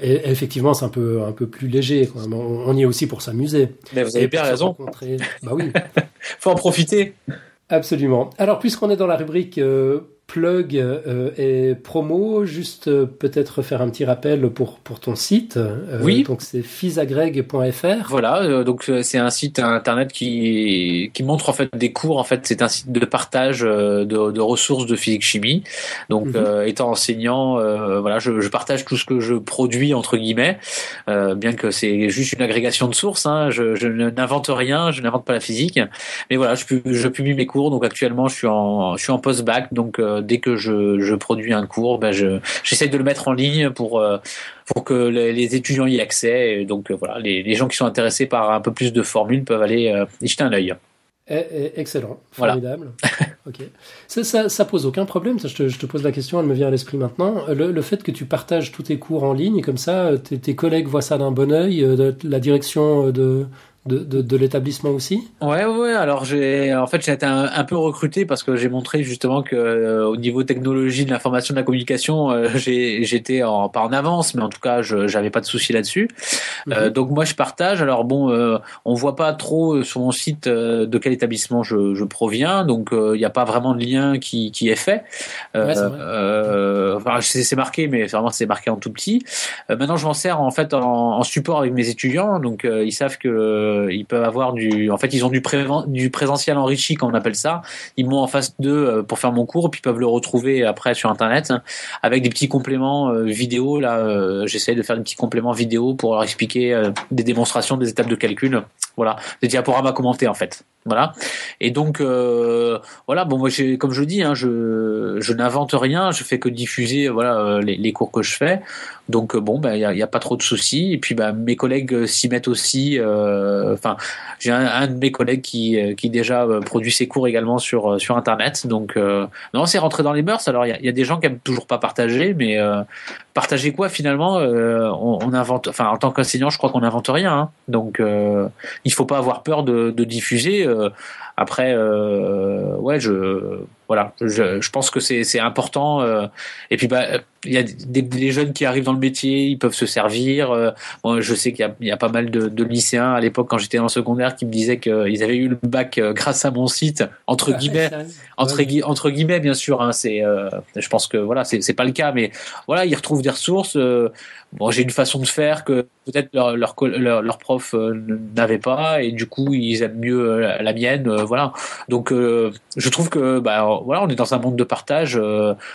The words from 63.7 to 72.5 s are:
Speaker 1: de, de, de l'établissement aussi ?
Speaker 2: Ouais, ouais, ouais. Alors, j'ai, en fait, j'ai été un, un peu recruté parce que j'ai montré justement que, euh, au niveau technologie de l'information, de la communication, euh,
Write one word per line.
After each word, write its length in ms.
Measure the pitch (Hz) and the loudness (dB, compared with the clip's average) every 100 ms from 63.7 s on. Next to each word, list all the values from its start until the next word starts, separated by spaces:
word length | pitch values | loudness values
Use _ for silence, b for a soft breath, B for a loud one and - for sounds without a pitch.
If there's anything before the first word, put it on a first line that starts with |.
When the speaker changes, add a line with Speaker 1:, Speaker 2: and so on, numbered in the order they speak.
| B 131 | B -4
Speaker 1:
de, 140 | 131 | -2
de, 220 | 160 135 | 0 -2
de 160 | 123 131 | 2 2
l'établissement 520 | 135 139 131 143 147 | 4 2 -2 -4 -2
aussi ? 360 | 139 131 202 240 - | -2 0 -2 -4 -6
Speaker 2:
Ouais, 240 | 147 156 214 | -2 0 0
ouais, 120 | 226 | 0
ouais. 160 | 240 | 0
Alors, 320 | 226 156 139 131 | 2 2 0 0
j'ai, 480 | 143 135 139 139 | 0 2 2 2
en 140 | 131 127 | 2 0
fait, 160 | 165 | 0
j'ai 80 | 147 | 0
été 140 | 139 143 | 0 0
un, 240 | 135 139 | 2 0
un 100 | 156 | -2
peu 120 | 139 170 | -2 0
recruté 500 | 160 143 156 190 190 | 0 0 -2 0 -2
parce 180 | 131 | -2
que 120 | - 127 | 0 0
j'ai 140 | 123 | 0
montré 340 | 127 123 151 | -2 -2 -2
justement 400 | 131 120 127 135 | -2 -2 0 0
que, 120 | 139 123 | 0 0
euh, 500 | 117 113 113 110 110 | 2 2 2 2 2
au 120 | 113 | 0
niveau 260 | 120 120 | 0 0
technologie 600 | 131 127 131 135 131 127 135 | 0 0 0 0 0 0 0
de 60 | |
l'information, 420 | 123 127 127 - | 0 0 -2 -2
de 60 | 135 | -2
la 40 | |
communication, 680 | 127 127 123 127 - 156 143 | 0 0 0 -2 0 0 2
euh, 180 | 120 117 | 2 0